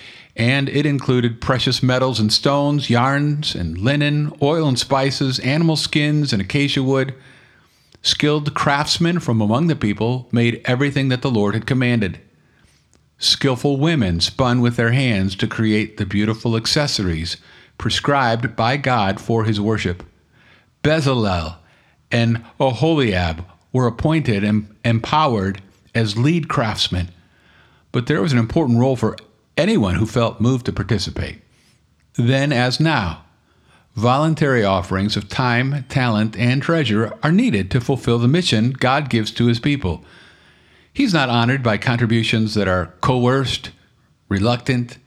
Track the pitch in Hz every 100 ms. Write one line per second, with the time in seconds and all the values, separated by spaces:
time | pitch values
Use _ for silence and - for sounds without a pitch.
0 | - - - - 117 139 139 143 147 139
1 | - 123 120 113 - 127 - 123 127 127
2 | 131 113 107 - 143 143 143 147 127 117
3 | 127 139 147 147 143 - 87 85 110 147
4 | 147 147 147 - 139 165 156 120 - 135
5 | 135 139 139 127 123 151 165 151 - 156
6 | 147 151 139 107 98 143 143 139 131 135
7 | 131 127 - - _ _ _ _ _ -
8 | - - 147 151 147 - - 143 151 -
9 | 170 175 - 113 104 120 170 147 110 101
10 | 113 127 123 120 117 117 - 127 143 143
11 | 135 123 139 113 101 107 110 131 123 120
12 | 95 95 - _ _ _ _ _ _ _
13 | _ - - - 139 123 147 139 156 160
14 | 98 85 - - 127 123 120 120 117 127
15 | 131 101 98 95 107 - 110 107 104 -
16 | 98 101 107 113 120 113 113 156 147 -
17 | 92 80 82 - - - - - 117 -
18 | - 139 123 117 120 - 113 143 135 120
19 | 98 98 - 117 113 104 104 107 92 87
20 | - _ _ _ _ _ _ _ 147 160
21 | 139 127 101 90 80 87 _ _ _ _
22 | - 120 117 117 - - 135 120 156 160
23 | 123 90 85 80 90 _ _ 127 123 120
24 | 156 160 123 101 104 107 104 - 120 117
25 | - 151 156 110 95 95 - _ _ 117
26 | 110 104 135 175 - - 113 - - 92
27 | 87 - _ _ _ _ _ _ _ 123
28 | 123 160 185 123 113 165 143 117 131 131
29 | 110 - - _ _ - 175 220 101 85
30 | 107 123 113 - 113 131 123 90 95 104
31 | - - 71 - _ _ _ _ _ _
32 | _ - 120 135 143 127 123 127 160 143
33 | 92 80 - _ _ _ _ _ _ -
34 | 117 135 160 151 147 127 98 95 92 95
35 | 101 107 101 - 127 120 131 143 127 139
36 | 123 107 107 95 120 135 - 165 127 104
37 | 110 - 147 180 254 107 92 127 - 131
38 | - 120 123 165 180 110 117 135 123 139
39 | 143 117 107 - 120 117 147 143 92 80
40 | - - - _ _ _ _ _ _ -
41 | 269 165 127 120 117 139 120 101 - 117
42 | 117 117 113 117 107 107 95 92 82 -
43 | - 127 120 135 131 - - - _ _
44 | _ _ - 98 110 120 - 123 120 -